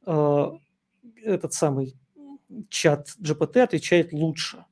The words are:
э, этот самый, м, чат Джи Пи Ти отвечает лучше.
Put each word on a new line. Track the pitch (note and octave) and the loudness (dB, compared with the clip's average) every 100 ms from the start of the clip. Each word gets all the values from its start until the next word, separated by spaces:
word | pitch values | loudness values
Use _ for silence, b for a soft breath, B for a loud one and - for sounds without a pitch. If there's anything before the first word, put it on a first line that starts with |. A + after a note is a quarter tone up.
| - | -2
э, | D#3+ D3 C#3+ C#3+ - _ _ _ _ A#3+ _ | 0 2 2 0 -4 _ _ _ _ -20 _
этот | A3 F#3+ D#3+ | -4 -2 -2
самый, | - D#3 C3+ C3+ - _ _ | -2 0 0 -6 -10 _ _
м, | C#4+ C#4 _ - - | -20 -20 _ -18 -10
чат | - E3+ D3 D3 - | 0 2 2 -4 -10
Джи | E3 D3+ | -6 -2
Пи | E3 | 0
Ти | B3 | 4
отвечает | B3 D#3+ - F3 E3+ | 4 2 2 2 2
лучше. | D3+ D#3+ D#3 - - - | 0 -2 -2 -8 -10 -20